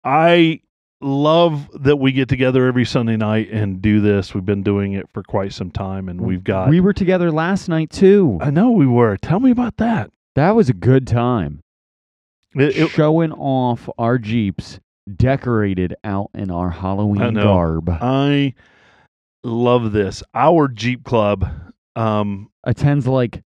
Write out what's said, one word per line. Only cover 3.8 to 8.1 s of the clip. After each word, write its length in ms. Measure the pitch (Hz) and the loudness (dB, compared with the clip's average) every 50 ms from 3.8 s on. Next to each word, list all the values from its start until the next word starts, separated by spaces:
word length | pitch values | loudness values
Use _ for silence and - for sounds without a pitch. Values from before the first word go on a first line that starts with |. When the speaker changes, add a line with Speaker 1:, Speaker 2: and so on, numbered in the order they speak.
Speaker 1:
do 200 | 98 107 104 107 | 0 2 2 4
this. 320 | 101 104 101 101 95 - - | 4 2 2 0 -2 -4 -8
We've 120 | 104 92 | -6 -4
been 160 | 101 101 98 | -2 -4 -2
doing 300 | 95 104 101 101 101 98 | 0 -2 0 0 -2 -4
it 180 | 98 98 - - _ | -6 -8 -10 -10 _
for 100 | 107 95 | -14 -10
quite 300 | - - 104 98 98 - | -4 -4 -4 -4 -4 -8
some 180 | - 104 90 | -10 -10 -8
time, 380 | - - 98 95 95 95 95 92 | -8 -8 -8 -6 -8 -8 -8 -10
and 100 | 87 90 | -8 -6
we've 240 | 110 113 95 92 95 | -4 -4 -4 -4 -4
got 240 | - 98 95 92 | -4 -2 0 2
Speaker 2:
We 140 | 131 156 175 | 2 4 4
were 100 | 180 202 | 4 2
together 400 | 196 - 196 175 185 180 175 170 | 0 0 0 0 0 2 0 0
last 380 | 151 156 160 175 196 190 - - | 0 -2 -2 -2 -2 -4 -2 -2
night, 220 | 165 160 160 151 | -2 -2 -2 -4
too. 460 | - - 196 190 | 0 4 4 6